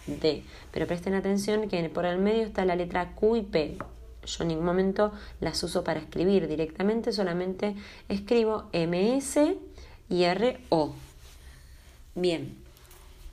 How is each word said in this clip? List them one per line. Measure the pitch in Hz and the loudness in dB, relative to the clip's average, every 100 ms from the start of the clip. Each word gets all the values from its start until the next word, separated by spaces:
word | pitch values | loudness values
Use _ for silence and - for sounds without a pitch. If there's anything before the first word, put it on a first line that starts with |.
| - | -10
D. | 143 156 - - - - | 0 2 0 -4 -18 -8
Pero | - 160 | -4 -2
presten | 175 190 | -2 0
atención | 196 196 196 202 214 208 | 0 2 0 2 0 0
que | 180 165 | -2 -2
por | 175 175 | 0 0
el | 180 | 2
medio | 202 226 | 2 2
está | 214 202 185 | 0 0 2
la | 175 | 0
letra | 175 180 175 - | 0 -2 -4 2
Q | 214 233 | 2 4
y | |
P. | 202 165 147 - - - - - - | 2 0 0 -4 -12 -16 -18 -16 -10
Yo | - | -4
en | 170 | -2
ningún | 156 175 | 0 2
momento | 185 190 196 208 208 - - | 2 2 2 0 -2 -14 -6
las | 165 - | -4 -2
uso | 170 170 | -2 -2
para | 170 160 | -2 -2
escribir | 160 - 185 190 160 | -4 0 4 4 4
directamente, | 151 160 - 196 226 233 | 0 -2 0 0 2 0
solamente | 208 190 175 185 185 208 202 - - - | 0 0 0 -2 -2 -4 -4 -10 -14 -6
escribo | 202 202 240 220 214 - | -4 2 4 4 0 -2
M | 170 165 175 214 269 | 0 2 2 2 2
S | 269 302 311 392 - - - - - | 2 4 4 2 -8 -18 -18 -16 -2
y | 180 | 2
R | 175 185 247 - - | 4 4 2 0 2
O. | 165 139 - - - - - - - - - - - - | 2 2 -4 -16 -20 -20 -20 -20 -20 -20 -20 -20 -20 -10
Bien, | 180 180 160 135 - - - - - - - - | -2 0 0 -4 -12 -18 -20 -20 -20 -20 -18 -18